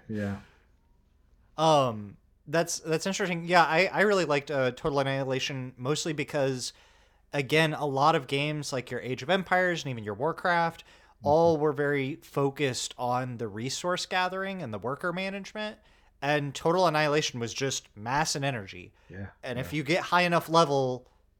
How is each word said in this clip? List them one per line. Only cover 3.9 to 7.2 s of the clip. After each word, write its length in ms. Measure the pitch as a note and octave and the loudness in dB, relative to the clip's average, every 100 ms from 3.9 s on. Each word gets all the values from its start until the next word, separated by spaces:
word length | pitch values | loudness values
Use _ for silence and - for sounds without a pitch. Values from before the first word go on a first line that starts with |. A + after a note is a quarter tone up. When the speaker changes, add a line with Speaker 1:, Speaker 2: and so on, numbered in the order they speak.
Speaker 1:
I 100 | D3+ | 4
really 240 | G3+ G3 D#3+ | 4 4 4
liked, 260 | D3 C3+ | 0 0
uh, 200 | C#3+ B2+ | 0 0
Total 280 | B2 E3 C#3+ | 0 -2 0
Annihilation 720 | C3+ C3+ C3+ C3+ - C#3 B2+ B2+ | 0 0 -2 -2 -2 -6 -8 -6
mostly 360 | B2+ D3+ F3 | -2 -2 -2
because, 600 | D3 D3 D#3 C3+ C3 A#2+ - - _ _ _ | -4 -2 0 0 0 -4 -12 -20 _ _ _